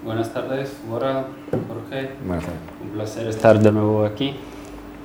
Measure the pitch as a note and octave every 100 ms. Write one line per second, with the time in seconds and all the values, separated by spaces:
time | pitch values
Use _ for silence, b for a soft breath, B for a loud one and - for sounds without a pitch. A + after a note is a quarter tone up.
0 | A2+ A2 - C3 A#2+ C3+ C#3 - A2 A2+
1 | C3+ C3+ C3+ - - B2 - A2+ - C3+
2 | C3+ - F#2 F2 E2 E2 - - G2+ G#2
3 | G#2+ - A2+ G#2+ A2+ G#2+ G#2+ G#2+ G#2+ G#2+
4 | G#2+ G#2 C3+ D3 - B B B - -